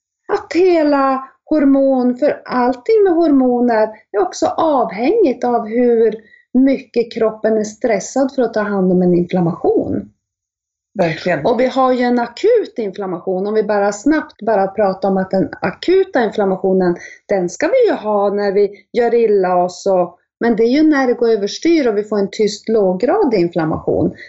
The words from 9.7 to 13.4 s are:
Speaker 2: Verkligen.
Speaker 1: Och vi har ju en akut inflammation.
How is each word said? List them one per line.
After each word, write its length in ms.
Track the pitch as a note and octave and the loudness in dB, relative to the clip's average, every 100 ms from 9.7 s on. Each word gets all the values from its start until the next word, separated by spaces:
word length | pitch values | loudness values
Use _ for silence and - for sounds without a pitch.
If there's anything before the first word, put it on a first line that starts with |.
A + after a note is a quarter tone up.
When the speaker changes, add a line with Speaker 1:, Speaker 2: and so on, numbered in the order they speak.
| A4+ - A2 - _ _ _ _ _ _ _ _ - | 0 -2 -6 -10 _ _ _ _ _ _ _ _ -4
Speaker 2:
Verkligen. 480 | E3+ - F#3 D#3 F3+ | -4 -2 -4 -2 0
Speaker 1:
Och 140 | A#3+ | 0
vi 60 | B3+ | 0
har 260 | B3+ B3+ | 0 0
ju 100 | B3 | 0
en 160 | B3 B3 | 0 0
akut 560 | A#3+ - G#4 A#4+ D#4 - | -4 -2 2 2 0 -6
inflammation. 680 | G3+ G#3 F#3+ D#3+ F#3+ F#3 | -8 -8 -8 -6 -6 -4